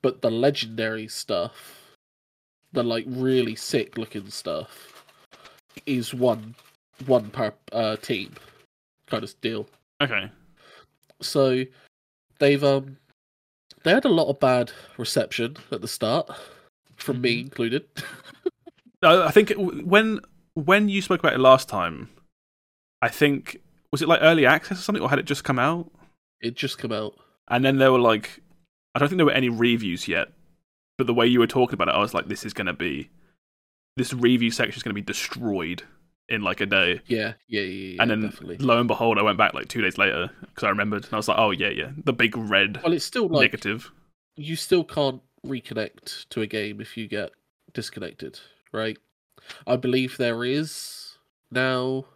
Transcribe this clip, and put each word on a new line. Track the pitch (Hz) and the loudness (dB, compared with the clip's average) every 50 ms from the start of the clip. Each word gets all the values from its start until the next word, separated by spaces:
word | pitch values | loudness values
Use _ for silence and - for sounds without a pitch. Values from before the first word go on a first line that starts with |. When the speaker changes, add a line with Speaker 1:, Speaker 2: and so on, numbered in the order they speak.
Speaker 1:
But | - 127 - - | -2 -2 0 0
the | - 117 | -2 -2
legendary | 113 117 131 147 143 - 120 110 110 113 113 110 110 110 107 107 | 0 2 2 2 2 0 -4 -8 -6 -6 -4 -4 -4 -6 -8 -10
stuff, | - - - - 104 87 95 117 - - - - - - - _ _ _ _ _ _ _ _ _ _ _ _ _ _ _ _ _ | -12 -12 -6 -4 -4 -4 -4 -4 -8 -14 -20 -20 -20 -20 -20 _ _ _ _ _ _ _ _ _ _ _ _ _ _ _ _ _
the, | - 123 120 | -4 -4 -2
like, | 117 117 117 - 131 | -2 -2 -4 -6 -6
really | 123 127 127 131 131 127 120 113 110 | -6 -2 0 2 2 2 0 0 -4
sick | - - - - 117 107 - - 113 | -8 -6 -4 -2 -2 -2 -4 -6 -10
looking | 110 - - 104 95 104 | -10 -8 -10 -12 -12 -12
stuff, | - - - 90 78 78 - - - - - - - - - _ _ _ _ _ - - - - _ _ _ _ _ - - | -14 -12 -8 -8 -6 -8 -8 -12 -16 -20 -20 -20 -20 -20 -20 _ _ _ _ _ -20 -20 -20 -20 _ _ _ _ _ -12 -6
is | 147 135 123 113 - - | -4 -4 -4 -4 -6 -2
one, | 123 127 123 110 113 107 113 117 - _ _ _ _ _ _ _ - 135 | 0 2 2 2 0 -4 -12 -20 -20 _ _ _ _ _ _ _ -8 0
one | 131 127 120 107 104 | 2 2 2 2 -2
per, | - 127 113 104 - _ _ - | -6 -6 -4 -4 -6 _ _ -6
uh, | 104 113 110 107 110 | -4 -2 -2 -2 -2
team | 107 - - 123 95 98 - - - - - _ _ _ _ _ _ _ _ _ _ _ | -4 -4 -4 -4 -4 -6 -8 -14 -20 -20 -20 _ _ _ _ _ _ _ _ _ _ _
kind | - 120 110 104 | -8 -6 -6 -6
of | - - _ | -10 -10 _
deal. | - 113 113 107 104 - _ _ _ _ _ - | -6 -6 -4 -6 -8 -12 _ _ _ _ _ -4
Speaker 2:
Okay. | 147 127 113 98 98 107 - _ _ _ _ _ _ - - - _ _ _ _ _ _ _ _ | -2 -2 -2 -4 -4 -6 -12 _ _ _ _ _ _ -20 -20 -20 _ _ _ _ _ _ _ _
Speaker 1:
So | - - - 147 135 131 127 127 131 131 _ _ _ _ _ _ _ _ _ _ _ _ _ - | -10 -2 2 2 4 4 2 0 -2 -6 _ _ _ _ _ _ _ _ _ _ _ _ _ 2
they've, | 143 139 143 139 | 4 4 4 4
um, | 147 139 139 139 135 135 135 - _ _ _ _ _ _ _ _ _ _ _ _ _ - - _ | 4 2 2 2 0 -6 -14 -20 _ _ _ _ _ _ _ _ _ _ _ _ _ -20 -16 _
they | - 160 | 2 2
had | 185 269 - | 4 4 4
a | 262 | 4
lot | 175 160 151 143 | 2 2 2 0
of | 135 - | 0 2
bad | 143 127 127 123 120 - - - - - - - | 2 4 4 2 0 -2 -8 -14 -20 -18 -14 -10
reception | 117 - - 131 110 - - - 117 123 151 - - _ | -8 -4 -2 -2 -2 -2 -4 -4 -4 -6 -6 -12 -12 _
at | - 98 | -10 -8
the | 98 - | -8 -10
start, | - - 117 110 127 165 - - - - - - - - _ _ _ _ _ _ _ | -6 -4 -2 0 0 -2 -2 -6 -12 -18 -20 -20 -20 -20 _ _ _ _ _ _ _
from | - - - 135 123 | -10 -6 -6 -4 -2
me | 123 120 117 117 | -2 -2 -2 -2
Speaker 2:
Mm-hmm. | 123 | -6
Speaker 1:
included. | 135 - - 117 113 127 156 - _ _ - - - - - - - - _ - | -8 -6 -4 -4 -2 -2 -4 -6 _ _ -14 -14 -14 -16 -20 -20 -20 -20 _ -8
<laughs> | - - _ _ 339 - _ _ _ _ _ | -8 -8 _ _ -20 -20 _ _ _ _ _
Speaker 2:
I, | 185 156 170 185 170 | 6 6 6 6 4
I | 151 | 6
think | - 214 214 208 | 6 6 4 4
it | 214 202 | 2 -2
w-, | 190 180 - - - | -4 -4 -4 -6 0
when, | 175 196 214 220 220 214 - - - _ _ _ _ _ | 2 4 4 4 2 -2 -4 -8 -14 _ _ _ _ _
when | 165 143 170 196 208 208 202 | -4 2 4 4 4 4 2
you | 196 196 | 0 -2
spoke | 190 - 185 165 | 0 0 0 2
about | - 151 - | 2 2 2
it | 127 | 6
last | 131 131 131 131 - - | 8 8 8 8 6 0
time, | 107 98 87 85 78 65 - - _ _ _ _ _ _ _ _ _ _ _ _ _ _ _ _ _ _ | -4 -4 -4 -4 -6 -8 -14 -18 _ _ _ _ _ _ _ _ _ _ _ _ _ _ _ _ _ _
I | 117 117 | -4 -4
think, | - - 147 147 139 - - - - - _ _ _ _ _ _ | 2 2 2 2 2 0 -6 -12 -16 -18 _ _ _ _ _ _
was | - 135 | -4 0
it, | 160 - | 2 2
like, | 131 - | 4 6
early | 156 160 165 160 135 | 8 6 8 8 8
access | 123 156 160 - - 190 180 | 6 6 4 2 -4 -8 -6
or | |
something, | - - 208 - | -4 -4 -2 -2
or | - 127 | 0 0
had | 143 - | 0 0
it | - | 0
just | - 143 - - | -2 -4 -4 -2
come | - 131 123 | -2 0 2
out? | 127 151 165 170 165 - - _ _ _ _ _ _ _ _ _ | 2 0 0 -2 -6 -10 -16 _ _ _ _ _ _ _ _ _
Speaker 1:
It | - 117 120 | -8 -8 -6
just | - - 131 - - | -6 -6 -8 -6 -8
come | - 113 | -6 -6
out. | 110 107 107 101 - _ _ _ _ _ _ - | -4 -6 -6 -8 -10 _ _ _ _ _ _ -2
Speaker 2:
And | 117 123 131 | 0 2 2
then | 135 135 135 | 4 4 6
there | 135 131 | 6 6
were, | 131 123 | 6 6
like, | 120 113 110 104 - - - - _ _ _ _ _ _ _ _ _ _ - | 6 4 4 2 0 -6 -16 -20 _ _ _ _ _ _ _ _ _ _ -2
I | - | 0
don't | 147 147 | 0 2
think | 185 185 | 4 4
there | 156 | 4
were | 143 | 4
any | - 131 131 120 | 4 4 2 0
reviews | 117 110 117 120 117 117 110 92 87 87 - | 2 2 2 4 2 2 0 -4 -6 -6 -4
yet, | - 82 85 - - _ _ _ _ _ _ _ _ _ _ _ _ _ - | -4 -2 -2 -4 -4 _ _ _ _ _ _ _ _ _ _ _ _ _ -4
but | 131 | -2
the | 123 117 | 0 2
way | 120 117 | 4 4
you | 120 123 120 | 6 6 6
were | 117 | 4
talking | 113 - 131 123 - 123 | 4 4 2 2 2 2
about | 90 87 - | 0 0 2
it, | 62 | 2
I | 92 | 2
was | 101 104 - | 0 0 -2
like, | 87 - 95 | -4 -4 -4
"This | 101 - - | -8 -8 -10
is | 107 | -10
gonna | - - 98 90 80 | -8 -6 -6 -6 -4
be, | - 107 85 67 73 71 - _ _ _ _ _ _ _ _ _ _ _ _ _ _ _ _ _ | -4 -4 -4 -4 -6 -8 -12 _ _ _ _ _ _ _ _ _ _ _ _ _ _ _ _ _
this | 127 127 - | -6 -6 -4
review | 131 123 120 120 127 117 117 113 | 0 2 4 4 4 4 2 0
section | 110 - 120 104 - | 0 -2 -2 -4 -4
is | - | -6
gonna | - 113 101 | -8 -8 -8
be | 104 | -6
destroyed | 92 - 98 - - - - 120 120 110 101 90 82 85 87 - - - _ _ _ _ _ _ _ - | -6 -6 -6 -6 -8 -8 -8 -6 -4 -4 -2 -2 -4 -6 -8 -10 -14 -18 _ _ _ _ _ _ _ -6
in, | 117 107 | -6 -4
like, | 101 92 101 - | -2 -4 -2 -2
a | 101 | -2
day." | 98 101 95 90 87 - - - | 0 2 2 2 2 0 -2 -4
Speaker 1:
Yeah, | - 117 110 104 110 110 - _ _ | -4 -4 -2 -2 -6 -8 -12 _ _
yeah, | 113 104 | -6 -4
yeah, | 98 92 92 98 95 95 90 | -4 -4 -8 -10 -12 -6 -2
yeah, | - | 0
Speaker 2:
And | 113 120 | 0 2
then | 110 107 | 0 -2
Speaker 1:
definitely. | 110 104 - - - - 87 - | -4 -6 -8 -12 -14 -14 -8 -4
Speaker 2:
lo | 139 123 117 117 | 0 2 2 2
and | 120 113 | 2 2
behold, | - - 117 117 110 101 | 0 2 2 2 2 4
I | |
went | 104 107 98 98 | 2 2 2 2
back, | 104 - - | 2 2 0
like, | - - - | -4 -8 -8
two | - 117 | -4 -4
days | 104 92 - - | -2 -2 0 2
later | 101 95 - 80 90 - - - - - _ | 2 2 2 0 -4 -6 -10 -16 -20 -20 _
'cause | - - | -4 -2
I | 104 | 0
remembered, | 98 104 101 104 104 101 - | 0 0 0 -2 -4 -4 -6
and | - 113 | -6 -6
I | |
was | 107 107 110 | -4 -2 0
like, | - 110 | 2 2
"Oh, | 113 104 | 2 2
yeah, | 95 - - 101 | 2 0 -2 -2
yeah, | - 67 73 - 139 | -2 -4 -8 -8 -10
the | 156 - 143 | -4 -2 -2
big | 120 117 117 110 110 | 2 2 2 2 0
red | 120 113 104 - 202 196 202 202 - | -2 -4 0 2 2 2 2 0 -2
Speaker 1:
Well, | - 165 | -2 -2
it's | 170 151 - | -2 -2 -4
still, | - - 247 220 170 | -4 -4 -2 -2 0
like, | 160 139 135 - | 2 4 4 2
Speaker 2:
negative." | - 113 - 98 107 113 - - - _ _ _ _ _ _ _ _ | 2 -2 -6 -6 -6 -6 -10 -16 -20 _ _ _ _ _ _ _ _
Speaker 1:
you | - 143 156 165 | -12 -10 -8 -8
still | 156 - - 190 175 156 | -8 -2 0 0 0 0
can't | - - 156 143 135 131 131 - _ _ _ - | 0 -2 -2 -2 -2 -2 -6 -12 _ _ _ -10
reconnect | 127 135 120 - - 110 110 107 - - - _ - - - - - | -10 -8 -8 -10 -8 -8 -8 -8 -8 -10 -16 _ -16 -16 -16 -16 -10
to | - 117 | -8 -6
a | 110 | -6
game | 104 - 107 101 104 104 104 | -4 -4 -6 -6 -6 -8 -12
if | 110 - - | -14 -14 -12
you | 113 110 98 | -12 -10 -8
get | 104 104 95 - - _ _ _ _ _ _ _ | -8 -8 -8 -10 -12 _ _ _ _ _ _ _
disconnected, | - - 110 - - - 92 80 - - 80 62 - - - _ _ _ _ _ | -10 -10 -10 -10 -10 -12 -12 -12 -12 -14 -16 -16 -16 -18 -20 _ _ _ _ _
right? | - 110 110 110 110 - _ _ _ _ _ _ _ _ _ - - - - | -8 -6 -6 -6 -8 -10 _ _ _ _ _ _ _ _ _ -20 -20 -12 -4
I | - 127 | -2 -2
believe | 127 131 123 127 131 127 127 - - | -2 0 0 0 0 -2 -2 -4 -2
there | 127 120 113 113 120 | -2 -2 -2 -2 -4
is | 127 139 147 160 151 - - - - - - - - - _ _ _ _ _ _ _ | -4 -2 -4 -4 -6 -10 -14 -14 -14 -16 -18 -20 -20 -20 _ _ _ _ _ _ _
now, | 120 127 131 131 127 127 127 131 131 131 135 - _ | -4 -2 0 0 0 -2 -2 -2 -4 -6 -8 -12 _